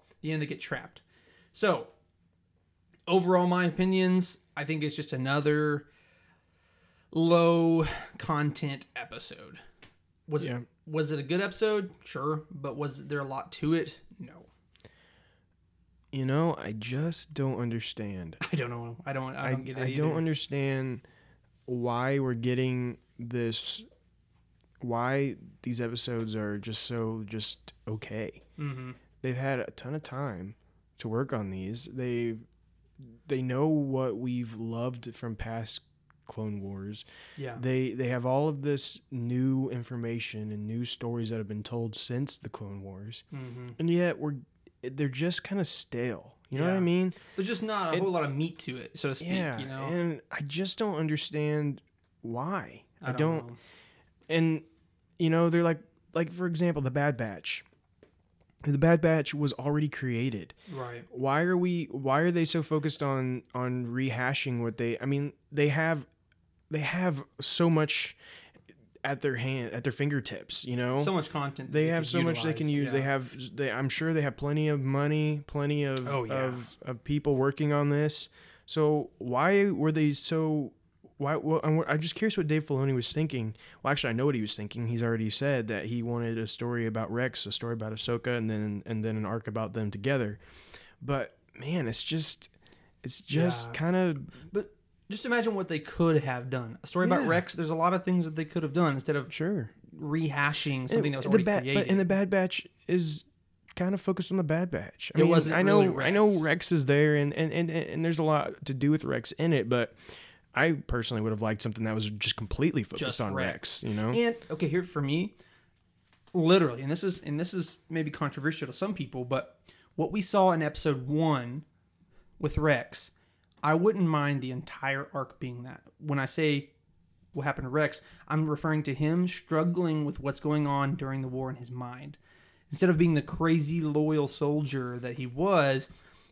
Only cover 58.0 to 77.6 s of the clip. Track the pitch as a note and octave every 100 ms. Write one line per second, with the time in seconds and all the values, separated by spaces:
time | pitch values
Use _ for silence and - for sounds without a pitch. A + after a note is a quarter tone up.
58 | - _ _ _ _ _ D3 C#3+ D#3+ E3+
59 | E3 D#3+ C#3 D3 D3 - C3+ D3 D3+ -
60 | C3 A#2 B2+ G#2+ - - - C#3 B2 A#2+
61 | - B2 C3+ D3 F3 F3+ F3+ F3 D3+ C3+
62 | C3+ C#3 F3 F3 D#3+ E3 D3 D#3 D3 -
63 | C#3+ C3+ B2+ B2+ - B2 B2+ B2 A#2+ B2
64 | C3 A#2 B2+ C#3 C#3 A#2+ A#2 A2 A#2 A#2
65 | C3+ C#3 C#3+ - _ D3 D3 C#3+ D#3+ D#3+
66 | - _ _ _ _ _ _ D#3 C#3 F3
67 | F3+ C#3+ - - - - E3+ D#3 D3+ -
68 | - - - - - - - - _ _
69 | C3+ C#3 C#3+ B2+ C3 C3 A#2 A#2 C3+ -
70 | C#3+ C#3+ - G#2 - - C3 B2 B2 C3+
71 | D3+ F#3 D3+ D3+ C#3 C#3 C3 D3 D#3+ E3
72 | D#3+ E3+ E3 D#3+ D#3+ D3+ D3+ C#3+ C#3 C3+
73 | C3+ C3+ B2 B2+ C3 A2 C#3 A2 C3+ -
74 | D#3+ D#3+ C#3+ - C#3+ D3+ D3+ D3 C3 C#3
75 | D3 D3+ D3+ D3+ C#3+ D3 C#3+ D3 C#3+ C3
76 | B2+ C#3 A2+ C3+ C3 B2 A2+ - - A#2+
77 | - D3 D3 C3+ C3+ C#3